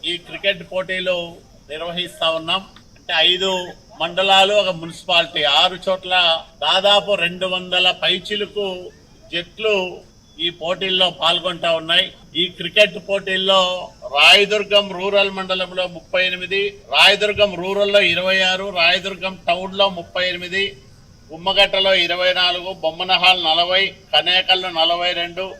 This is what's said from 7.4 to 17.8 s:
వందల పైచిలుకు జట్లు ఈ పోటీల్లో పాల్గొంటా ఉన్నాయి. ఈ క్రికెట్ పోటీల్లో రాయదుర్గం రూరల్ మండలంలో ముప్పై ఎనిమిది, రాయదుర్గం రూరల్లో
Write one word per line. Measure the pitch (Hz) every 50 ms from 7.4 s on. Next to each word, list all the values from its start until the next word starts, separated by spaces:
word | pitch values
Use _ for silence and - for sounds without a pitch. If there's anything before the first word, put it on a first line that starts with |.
| 185 185 185
వందల | 180 185 180 185 180 185 180 175 - 156
పైచిలుకు | 165 180 190 175 - 208 208 208 - - 208 202 190 185 180 180 - - - - - - - - - 165
జట్లు | 170 175 - - - 214 214 208 190 185 180 - - - - _ - - - - - 165
ఈ | 170 165 -
పోటీల్లో | 156 170 185 180 190 190 185 185 185 175 - -
పాల్గొంటా | 156 165 175 170 165 180 175 165 175 170 165 165
ఉన్నాయి. | 160 160 170 180 185 180 - - - - - 156
ఈ | 180 180 180
క్రికెట్ | - 175 175 - 214 208 196 170 208 - -
పోటీల్లో | 196 196 190 190 190 185 190 190 190 190 185 180 185 180 170 - - - - - 135
రాయదుర్గం | 147 151 165 185 208 202 185 208 214 196 - 208 202 202 196 185
రూరల్ | 175 185 202 202 202 202 196 190
మండలంలో | 190 185 185 185 185 185 180 180 185 185 180 175
ముప్పై | - - - - 180 185 185
ఎనిమిది, | 180 180 180 180 190 196 202 202 196 - - - 131
రాయదుర్గం | 147 170 190 202 185 208 208 202 196 208 190 180 165
రూరల్లో | 180 190 196 202